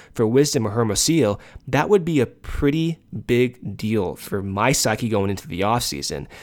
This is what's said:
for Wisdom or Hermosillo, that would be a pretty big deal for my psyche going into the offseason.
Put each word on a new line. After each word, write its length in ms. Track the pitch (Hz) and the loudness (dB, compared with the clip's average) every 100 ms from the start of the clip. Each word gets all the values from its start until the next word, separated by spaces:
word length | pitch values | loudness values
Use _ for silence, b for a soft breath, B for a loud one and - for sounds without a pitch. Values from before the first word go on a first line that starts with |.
| B | B
for 140 | - 110 | -2 2
Wisdom 400 | 127 147 139 110 | 4 4 2 0
or 40 | |
Hermosillo, 680 | 110 113 101 - 160 110 104 B B - | 0 0 0 2 2 2 0 B B -4
that 200 | 131 156 | 0 4
would 160 | 208 | 2
be 160 | 165 151 | 2 0
a 60 | 113 | 0
pretty 720 | - - - 143 156 165 160 _ 110 - | -2 -10 -2 0 2 0 -4 _ -10 0
big 520 | 120 123 - - 101 | 2 2 -2 -12 -6
deal 400 | 107 110 90 - | -2 0 -2 -4
for 260 | - 101 | -6 -6
my 300 | 98 98 117 | -4 0 2
psyche 340 | 139 123 107 120 | 2 0 0 0
going 220 | 104 98 | 0 0
into 180 | 95 - | -2 -6
the 140 | 87 | -4
offseason. 680 | 98 120 - 69 69 73 - B | 0 0 -2 -6 -6 -8 -10 B